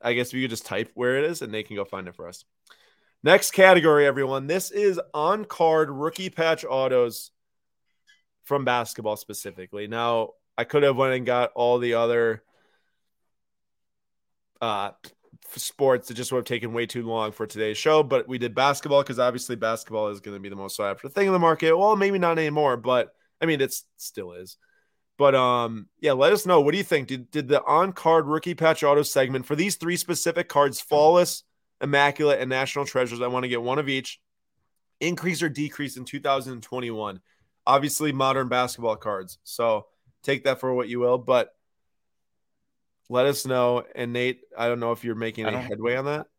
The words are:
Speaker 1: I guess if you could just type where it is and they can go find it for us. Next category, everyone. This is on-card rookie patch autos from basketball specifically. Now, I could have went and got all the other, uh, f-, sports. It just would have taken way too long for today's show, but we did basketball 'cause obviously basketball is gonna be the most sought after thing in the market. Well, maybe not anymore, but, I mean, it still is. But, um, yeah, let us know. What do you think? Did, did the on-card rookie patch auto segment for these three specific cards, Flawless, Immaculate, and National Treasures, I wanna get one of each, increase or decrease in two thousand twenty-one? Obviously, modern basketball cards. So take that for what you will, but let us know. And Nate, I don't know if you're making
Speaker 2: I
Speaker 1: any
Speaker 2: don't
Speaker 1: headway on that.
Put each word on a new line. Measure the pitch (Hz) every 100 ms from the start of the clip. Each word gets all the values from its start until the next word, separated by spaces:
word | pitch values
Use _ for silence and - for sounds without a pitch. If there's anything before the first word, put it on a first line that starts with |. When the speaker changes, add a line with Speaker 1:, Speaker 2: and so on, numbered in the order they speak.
Speaker 1:
I | 117
guess | 120 123
if |
you | 131
could | 127
just | 113 -
type | 98 113
where | - 123 131
it |
is | 156 170
and | 113
they | 107
can | 107 101
go | 98
find | 98 92
it | -
for | 85
us. | 90 _ _ _ _ _ _ _ _
Next | 143 196 -
category, | - 190 180 160 147 143
everyone. | 135 135 135 139
This | 185 185
is | 208 208 170 -
on-card | - 160 214 208 - 165 160 151
rookie | 135 156 165 185
patch | - 165 160 156
autos | 131 131 127 120 110 - _ _ _ _ _ _ _ _ _ _ _
from | - 143 127
basketball | 123 117 - 110 107
specifically. | - 104 101 92 92 101 104
Now, | 113 117 117 110 _ _ -
I | 120
could | 147
have | 143 127
went | 135
and | 127 123
got | 123 123 -
all | 120 123
the | 120
other, | 113 117 117 117 110 _ _ _ _ _ _ _ _ _ _ _ _ _ _ _ _ _ _ _ _ _ _
uh, | 117 104 101 -
f-, | - _ _ - - -
sports. | - - 135 127 -
It | 120
just | 123
would | 127
have | 117
taken | 120 113
way | 117 117
too | 123 113
long | 113 107
for | - 110
today's | 104 107 104
show, | 156 156
but | 143 131 120
we | 127
did | 123
basketball | 110 135 143 151 143
'cause | 139 120
obviously | 123 123 - 117
basketball | 113 113 - 110 107
is | 101
gonna | 104 101
be | 98
the | 98
most | 98 -
sought | 101
after | 98 139
thing | 202 196
in |
the | 185
market. | 165 156 160 165
Well, | 208 208
maybe | 196 196
not | 175 165
anymore, | 156 151 143 120
but, | 117 127 113 _ _ _
I | 165
mean, | 147
it | 135 - - _
still | - - 92
is. | 87 95 - _ _ _ _ _ -
But, | 139 135
um, | 127 123 117 110 98 _
yeah, | 151
let | 131 147
us | 202 185
know. | 175
What | 143
do | 185
you |
think? | 185 160 127
Did, | 131 120
did | 151 123
the | 139
on-card | - 151 190 185 160 165 143
rookie | 156 175 170
patch | 160 156
auto | 147 147
segment | 143 139 131 131 123
for | 147
these | 196 -
three | 165 175
specific | - 170 170 170 175
cards, | 143 143 120
Flawless, | - 147 151 175 180 - _ _ _ _
Immaculate, | 139 143 143 143 147 139
and | 127
National | 131 135 143 135
Treasures, | 127 123 120
I | 123
wanna | 127 127
get | 120
one | 120 139
of | 139
each, | 135 127 - _ _ _ _ _ _ _ _
increase | 156 175 170 160
or | 165
decrease | 139 147 - 139 127
in | 123
two | 143
thousand | 143 135 127 123
twenty-one? | - 127 120 110 104 95 _ _ _ _ -
Obviously, | 139 143 - 156
modern | 135 135 135 127
basketball | 123 123 123 117 110
cards. | 110 98 92 -
So | - - 117 107 - _ _ _
take | - 139
that | 135 131
for | 131
what | 127 113
you | 120
will, | 123 127
but | 120 123 113 _ _ _ _ _ _ _ _ _ _ _ _ _ _ _ _
let | 123 135
us | 139 131
know. | 127 123 123 - -
And | 120
Nate, | 120 123 127 _ -
I | 117
don't | 120
know | 117
if | 113
you're | 120 110
making | 113 113 110
Speaker 2:
I |
Speaker 1:
any | 120
Speaker 2:
don't | 123
Speaker 1:
headway | 107 117 127
on | 139
that. | 151 -